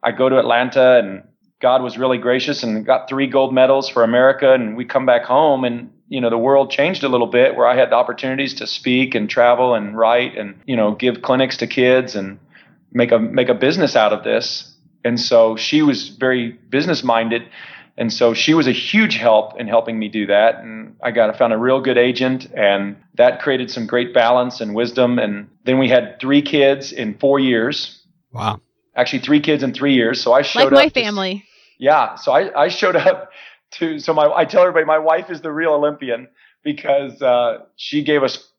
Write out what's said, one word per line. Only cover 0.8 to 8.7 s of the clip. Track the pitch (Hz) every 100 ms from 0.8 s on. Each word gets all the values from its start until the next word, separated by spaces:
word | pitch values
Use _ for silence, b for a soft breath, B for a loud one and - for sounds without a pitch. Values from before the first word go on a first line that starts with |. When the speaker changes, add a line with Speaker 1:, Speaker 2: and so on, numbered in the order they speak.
| 127 123
Speaker 1:
and | 101 98 _ _ _ _
God | 123 127
was | 127 110
really | 131 127
gracious | 123 123 123 139
and | 120 110 107
got | 131 -
three | 135 135
gold | 135 135
medals | 131 131 135 135
for | -
America. | 113 120 131 135 139
And | 131 113 110
we |
come | 120 139 127
back | 120
home, | - 131 156 135
and, | 127 120 120 _ _
you | 135
know, | 120
the | 117
world | 123 139 135
changed | - 147 -
a | 139
little | 127 117
bit, | 123 131 127
where | 120
I | 123
had | 120
the | 117
opportunities | 123 120 131 131 139
to | -
speak | 110